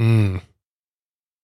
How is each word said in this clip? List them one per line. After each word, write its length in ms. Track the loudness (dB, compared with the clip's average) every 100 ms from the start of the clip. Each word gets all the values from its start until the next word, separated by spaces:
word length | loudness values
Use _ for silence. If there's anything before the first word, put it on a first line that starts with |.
Mm. 420 | 0 2 0 -4 -12 _ _ _ _ _ _ _ _ _